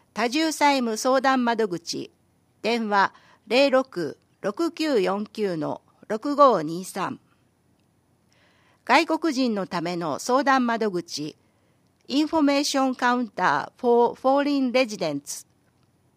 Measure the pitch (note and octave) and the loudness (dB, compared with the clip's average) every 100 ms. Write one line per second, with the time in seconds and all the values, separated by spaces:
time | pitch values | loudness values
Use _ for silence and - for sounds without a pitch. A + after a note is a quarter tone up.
0 | _ - A#3 C4+ D#4+ D4+ D4 C#4 A#3 A3 | _ -4 -2 0 -2 2 2 2 0 -2
1 | B3+ C4 C4+ C4 A#3+ A#3 A3 E3+ - C3+ | 0 2 2 0 0 0 -2 -4 -8 -10
2 | - _ _ _ _ _ G#3 A#3 G#3+ G3+ | -10 _ _ _ _ _ -4 -2 0 2
3 | F#3 - _ _ - A#3 C#4 B3+ C4 F3 | 2 -2 _ _ -2 2 4 2 0 -6
4 | D3 A#2+ _ _ F#3 G3+ E4 E4+ D#4 B3 | -6 -8 _ _ -8 -4 -4 -2 0 0
5 | F3+ G3 G#3 - G3+ E3 D3 B2 _ _ | 0 -2 -6 -6 -4 -2 -6 -8 _ _
6 | - G#3+ C#4+ C#4+ C#4 G3+ D3+ E3 F#3 G3 | -8 -6 -4 4 6 6 0 -8 -10 -8
7 | D#3+ B2 _ _ _ _ _ _ _ _ | -8 -10 _ _ _ _ _ _ _ _
8 | _ _ _ _ _ _ _ _ - C4 | _ _ _ _ _ _ _ _ 2 2
9 | E4 D#4+ E4 B3+ B3+ G#3 F#3 F#3 E3 F3 | 4 0 -2 0 -2 -2 -4 -4 -4 -4
10 | E3+ C3 - B3+ C4+ C4 A#3+ A3+ A3 F3 | -4 -6 0 0 2 2 2 0 -2 -4
11 | - - D3+ - _ _ _ _ _ _ | -8 -10 -10 -12 _ _ _ _ _ _
12 | - C#4 D4+ E4 C#4+ C#4 C#4+ C#4 C4+ B3+ | -4 -2 0 2 2 2 0 0 -2 0
13 | B3+ B3 A#3 - F3+ C#3+ - _ B3 A#3+ | 0 0 -4 -2 0 0 -4 _ 2 4
14 | A#3+ - C4 C#4 C#4+ C#4+ C4 A#3+ B3+ G#3 | 2 0 0 2 2 0 0 0 0 -2
15 | E3+ C#3+ - - - _ _ _ _ _ | -4 -6 -8 -16 -16 _ _ _ _ _
16 | _ | _